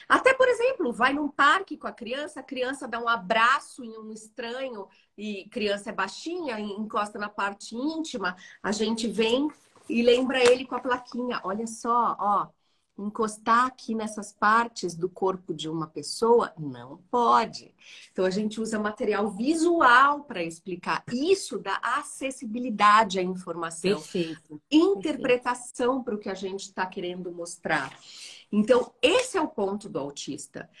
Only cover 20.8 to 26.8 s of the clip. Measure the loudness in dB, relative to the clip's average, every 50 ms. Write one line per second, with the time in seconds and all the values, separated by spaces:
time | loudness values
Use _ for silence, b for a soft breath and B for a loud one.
20.8 | -4 -4 -4 -4 -4 -6 -6 0 2 2 2 2 0 -4 -8 -6 -4 -4 -4 -4
21.8 | -2 -2 -4 -4 -6 -8 -10 -8 -8 -8 -8 -8 -10 -8 -6 -6 -6 -4 2 6
22.8 | 8 8 8 8 6 4 2 -2 -2 -2 -2 -6 -8 -8 -8 -6 -6 -8 -6 -2
23.8 | 0 0 0 0 -2 -4 -4 -2 -2 -4 -6 -12 _ -16 -18 -18 _ 4 6 6
24.8 | 6 6 4 2 0 -4 -4 0 2 2 2 2 0 -2 -4 -4 -6 -10 -6 -2
25.8 | 0 0 0 0 -2 -4 -6 -6 -6 -6 -8 -6 -6 -8 -8 -8 -12 -10 -6 -6